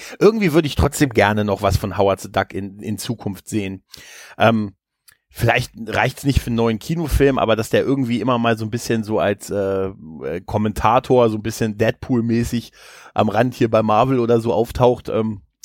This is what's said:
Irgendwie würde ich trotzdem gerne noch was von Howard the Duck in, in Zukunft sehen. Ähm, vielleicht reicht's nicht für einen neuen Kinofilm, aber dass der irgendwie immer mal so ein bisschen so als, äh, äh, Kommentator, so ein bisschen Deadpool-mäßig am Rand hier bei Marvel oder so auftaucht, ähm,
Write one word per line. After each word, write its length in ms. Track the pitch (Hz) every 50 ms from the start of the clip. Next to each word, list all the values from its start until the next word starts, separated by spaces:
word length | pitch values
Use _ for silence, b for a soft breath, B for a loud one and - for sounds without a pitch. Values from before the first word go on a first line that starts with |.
| B B B B
Irgendwie 340 | 156 208 226 220 202 165 139
würde 140 | 170 156
ich 80 | 135 -
trotzdem 340 | - - 139 - - 151 131
gerne 360 | 110 113 98 101 107 107 104
noch 160 | 104 98 95
was 160 | 101 98 95
von 200 | - - 98 90
Howard 240 | - 98 98 95 -
the 100 | - 101
Duck 220 | - 98 95 - -
in, 260 | 95 98 98 98 104
in 180 | - 107 104
Zukunft 500 | - - - 117 - - 104 92 - -
sehen. 360 | - 110 107 98 95 95 95 _ _ B B B B B B B B B
Ähm, 360 | B 104 117 113 110 107 98 - _ _ _ _ _ _ _ _ _ _ _
vielleicht 420 | - - 113 113 120 127 123 - - - 113
reicht's 380 | 107 104 98 113 131 - - -
nicht 140 | 139 131 -
für 60 | -
einen 100 | 123 117
neuen 200 | 113 117 117 113 107
Kinofilm, 600 | - - 165 170 160 127 - - 139 139 131 -
aber 160 | - 110 110
dass 140 | 107 107 -
der 100 | - 104
irgendwie 380 | - 117 139 139 127 117 120 120
immer 160 | - 131 123
mal 180 | 117 117 117 113
so 80 | 110 110
ein 60 | 107
bisschen 320 | 117 120 - - 117 113 101
so 160 | 104 110 90
als, 300 | 80 101 101 - - -
äh, 380 | 92 101 98 98 98 95 95
äh, 540 | 95 101 - 76 78 80 69 65 67 82 92 95
Kommentator, 840 | - - 107 107 107 95 - - 107 117 131 - - 127 123 120 110
so 80 | 107
ein 60 | 107 104
bisschen 340 | 113 107 - 113 110 101
Deadpool-mäßig 920 | 104 110 113 - - - - 131 117 113 117 113 120 120 - 123 117 - - B B B B B B B B B
am 140 | - 107 107
Rand 260 | 98 110 127 127 -
hier 140 | - 120 113
bei 100 | 113 110
Marvel 380 | 110 110 107 107 127 131 135 123
oder 200 | 117 113 120 113
so 140 | 113 117 85
auftaucht, 560 | 104 117 - - - 127 123 123 123 - -
ähm, 320 | - 110 110 110 107 101 _ _ _ _